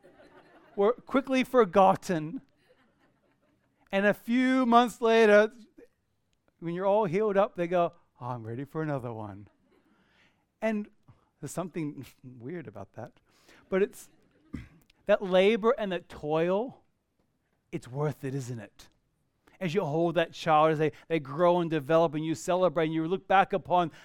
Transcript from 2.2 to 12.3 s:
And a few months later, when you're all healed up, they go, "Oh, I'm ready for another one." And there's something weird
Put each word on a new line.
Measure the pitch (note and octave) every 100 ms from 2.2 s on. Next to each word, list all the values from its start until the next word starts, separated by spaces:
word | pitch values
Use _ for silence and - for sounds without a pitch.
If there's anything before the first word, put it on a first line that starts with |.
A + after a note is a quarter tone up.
| D#3 C4+ _ _ _ _ _ _ _ _ _ _ _ _ _ _ -
And | G3 G#3
a |
few | F#3+ - B3 B3+ C4 B3
months | A#3+ A#3+ -
later, | A3+ A3+ A3 G#3 A3 - - - - _ _ _ _ _ _ _
when | E3
you're | F3 G3
all | G#3 G3
healed | F#3 G#3+ G3
up, | A3 -
they | E3+
go, | F3+ E3+ - _ _
"Oh, | B2
I'm | B2 A2
ready | A#2+
for | C#3 D#3
another | D#3 C3+ A#2+
one." | A2 G#2 G2 G2+ _ _ _ _ _ _ _ _ _ _ _
And | A3 G#3+ G#3 _ _ - _ _
there's | C#3
something | - D3+ F3+ D3 C#3 B2 _
weird | C3